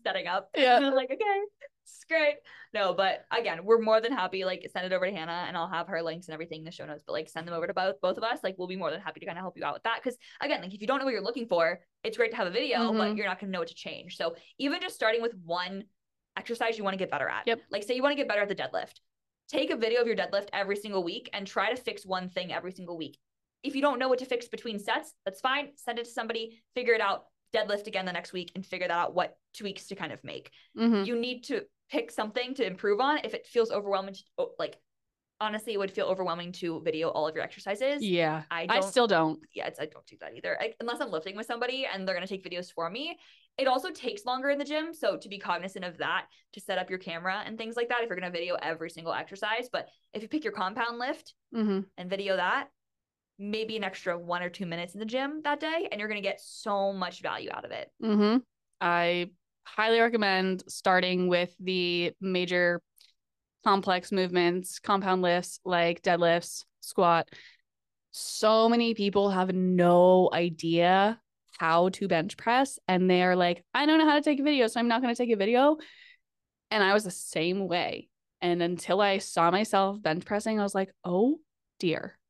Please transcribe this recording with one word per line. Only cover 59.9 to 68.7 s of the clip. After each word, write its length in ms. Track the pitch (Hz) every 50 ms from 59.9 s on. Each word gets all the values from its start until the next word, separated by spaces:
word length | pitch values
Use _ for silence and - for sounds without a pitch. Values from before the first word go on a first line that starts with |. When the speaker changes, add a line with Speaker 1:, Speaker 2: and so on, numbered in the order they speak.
| 226 233
Speaker 2:
recommend 640 | 226 233 233 220 208 196 190 185 190 190 185 185 -
starting 600 | - - - - 190 185 180 180 180 180 180 180
with 260 | 180 175 175 180 180 - -
the 540 | 180 185 185 180 180 175 175 175 175 170 - -
major 600 | 190 190 185 180 180 175 180 180 175 175 175 175 _ _ _ _ - _ _ _ _ _ _ _ _ _ _ _ -
complex 480 | 220 196 196 185 202 180 180 185 -
movements, 680 | 208 190 185 175 175 175 175 175 175 185 180 - - -
compound 420 | - - 202 196 196 190 185 185
lifts, 380 | 180 175 170 180 180 - - - -
like 360 | 185 180 170 170 170 175 -
deadlifts, 640 | - 196 175 170 170 170 170 175 170 - - - - _ _ _
squat. 460 | - - - - 185 170 170 165 - - - - - - - _ _ _ _ _ _ _ _ _ _ _
So 580 | - - - - - - 226 214 220 220 226
many 240 | 226